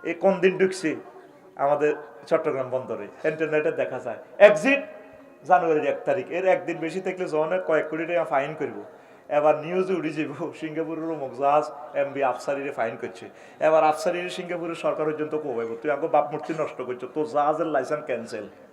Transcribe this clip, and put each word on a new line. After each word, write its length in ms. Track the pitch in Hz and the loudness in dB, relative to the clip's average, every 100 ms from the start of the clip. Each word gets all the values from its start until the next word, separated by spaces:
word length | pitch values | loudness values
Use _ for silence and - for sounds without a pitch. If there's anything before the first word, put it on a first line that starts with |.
এ, 100 | - | -6
কোন 260 | 170 190 185 | 2 2 6
দিন 180 | 185 170 | 4 4
ঢুকছে 380 | 185 - 156 143 - - - - - - | 2 2 -4 -4 -8 -20 -20 -20 -20 -2
আমাদের 400 | 139 143 147 151 - - - | 2 4 2 0 -8 -18 0
চট্টগ্রাম 420 | 160 156 135 127 | 0 2 -2 -2
বন্দরে, 600 | 127 120 104 101 - 156 | -4 -4 -8 -8 -4 -4
ইন্টারনেটে 420 | 156 156 151 160 | -2 0 2 0
দেখা 280 | 151 123 127 | 0 -4 -4
যায়। 180 | 120 107 - - | -8 -10 -12 8
এক্সিট 460 | 208 156 214 277 - - - - - - 135 | 8 10 4 2 0 -14 -18 -20 -20 -20 4
জানুয়ারির 400 | 180 170 151 139 | 4 6 4 2
এক 140 | - - | 0 0
তারিখ, 220 | 135 - | 0 0
এর 180 | 170 190 | 0 2
একদিন 300 | 180 160 160 | 2 2 -4
বেশি 240 | 160 175 | -4 -4
থাকলে 240 | 185 175 180 | -4 -4 -2
জনে 340 | 151 160 185 180 | 0 0 0 2
কয়েক 220 | 156 147 | 0 0
কোটি 160 | 160 160 | -4 -2
টাকা 180 | 175 | 0
ফাইন 320 | 160 143 143 156 | 2 0 -2 -4
করব। 240 | 135 101 104 - - - - | -6 -6 -14 -18 -20 -20 -2
এবার 280 | 143 151 147 | 2 4 2
নিউজে 360 | 147 185 185 | 0 -2 0
উড়ে 160 | 185 156 | -2 -2
যাইব, 440 | 151 143 143 160 - | -4 -4 -4 -8 -8
সিঙ্গাপুরের 440 | 160 156 160 160 | -8 -4 -4 -4
অমুক 300 | 165 156 135 | -6 -6 -6
জাহাজ 380 | 120 139 147 147 - - | -2 2 2 2 -10 -8
এমবি 300 | - 139 135 | -4 -2 0
আফসারিরে 480 | 131 120 - 139 139 | 0 0 -4 -4 -4
ফাইন 260 | 139 113 113 | -4 -4 -4
করছে। 280 | 113 - 104 - - - | -10 -10 -18 -18 -20 0
এবার 240 | 156 160 | 4 6
আফসারিরে 460 | 156 156 185 175 180 | 6 4 0 -2 -4
সিঙ্গাপুরের 460 | 185 175 175 165 165 | -6 -6 -6 -6 -4
সরকার 300 | 160 143 156 | -2 0 -2
পর্যন্ত 300 | 147 151 156 | -2 -4 -4
কোবাইব, 420 | 147 117 113 113 | -4 -4 -4 -4
"তুই 100 | 151 | -2
আমাকে 160 | 143 160 | -2 2
বাপ 240 | 151 - | 2 2
মূর্তি 220 | 151 - 160 | -4 -6 -4
নষ্ট 240 | 147 - | -4 -6
করছো, 260 | 156 123 127 | -8 -8 -6
তোর 200 | 156 151 | -4 -2
জাহাজের 380 | 147 147 156 160 | 0 0 0 0
লাইসেন্স 400 | 147 127 147 - | 0 -2 -4 -4
ক্যান্সেল।" 440 | 120 113 110 101 - - | -6 -4 -10 -10 -16 -20